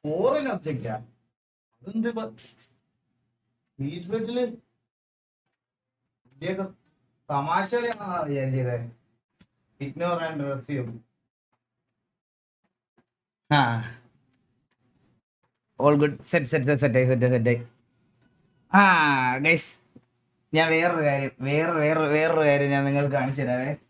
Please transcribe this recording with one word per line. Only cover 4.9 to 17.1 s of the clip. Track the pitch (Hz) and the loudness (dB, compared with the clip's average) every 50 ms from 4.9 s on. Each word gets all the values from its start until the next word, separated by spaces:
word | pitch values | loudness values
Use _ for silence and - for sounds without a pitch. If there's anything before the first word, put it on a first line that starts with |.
| _ _ _ _ _ _ _ _ _ _ _ _ _ _ _ _ _ _ _ _ _ _ _ _ _ _ _ _ | _ _ _ _ _ _ _ _ _ _ _ _ _ _ _ _ _ _ _ _ _ _ _ _ _ _ _ _
ഇന്ത്യയൊക്കെ | 131 135 156 180 185 190 190 190 - _ _ _ _ _ _ _ _ _ _ - | _ -10 -6 -6 -4 -4 -6 -8 -10 _ _ _ _ _ _ _ _ _ _ -6
തമാശ | 143 139 143 156 165 190 196 190 240 | -4 -4 -2 0 0 -2 0 0 -2
കളിയാണെന്നാ | 240 233 240 226 202 202 190 180 175 | -2 -2 -2 -6 -6 -8 -8 -6 -6
വിചാരിച്ചത്. | 156 143 143 139 131 131 131 131 127 123 120 117 117 117 - _ _ _ _ _ _ _ _ _ - _ _ _ _ _ _ _ | -4 -4 -4 -4 -4 -2 -2 -2 -2 -4 -4 -6 -8 -10 -16 _ _ _ _ _ _ _ _ _ -20 _ _ _ _ _ _ _
Ignore | 139 139 135 156 170 175 175 170 165 | -12 -12 -8 -6 -4 -2 -2 -2 -4
and | 160 160 147 143 139 | -6 -6 -6 -6 -6
resume. | 135 123 - - 143 131 120 117 117 - _ _ _ _ _ _ _ _ _ _ _ _ _ _ _ _ _ _ _ _ _ _ _ _ _ _ _ _ _ _ _ _ _ _ _ _ _ _ _ _ _ _ _ _ _ _ _ _ _ _ | -6 -8 -8 -8 -8 -6 -6 -8 -12 -16 _ _ _ _ _ _ _ _ _ _ _ _ _ _ _ _ _ _ _ _ _ _ _ _ _ _ _ _ _ _ _ _ _ _ _ _ _ _ _ _ _ _ _ _ _ _ _ _ _ _
ആ. | 151 143 131 117 117 113 117 120 - - _ _ _ _ _ _ _ _ _ _ _ _ _ _ _ _ _ _ _ _ _ _ _ _ _ _ _ _ _ _ _ _ _ _ _ - 127 | 2 2 2 2 0 -4 -6 -10 -14 -18 _ _ _ _ _ _ _ _ _ _ _ _ _ _ _ _ _ _ _ _ _ _ _ _ _ _ _ _ _ _ _ _ _ _ _ 2 4
All | 147 151 143 | 4 4 4
good. | 147 147 143 - - - | 2 0 -2 -6 -8 -2
സെറ്റ്, | - 170 139 123 | -2 -2 0 0
സെറ്റ്, | - 151 127 | -2 0 2
സെറ്റ്, | 139 147 123 147 | 2 2 2 2
സെറ്റ് | 135 117 127 | 2 2 2
ആയി, | 127 | 4
സെറ്റ് | 123 | 4